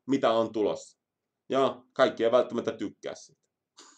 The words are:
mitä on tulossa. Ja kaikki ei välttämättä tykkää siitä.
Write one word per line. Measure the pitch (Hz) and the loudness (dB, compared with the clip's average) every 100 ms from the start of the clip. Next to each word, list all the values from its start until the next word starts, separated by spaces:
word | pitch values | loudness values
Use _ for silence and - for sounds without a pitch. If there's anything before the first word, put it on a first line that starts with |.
| - | -4
mitä | 135 127 | 0 2
on | 113 113 | 2 0
tulossa. | 85 98 80 - _ _ _ _ _ - | 0 -2 -2 -10 _ _ _ _ _ -4
Ja | 131 127 - _ | 0 0 -2 _
kaikki | - 120 107 | 0 0 2
ei | 113 | 2
välttämättä | 123 120 117 110 | 2 2 -4 -4
tykkää | - 98 - 67 - | -6 -10 -10 -14 -14
siitä. | - _ _ _ _ - - | -18 _ _ _ _ -20 -20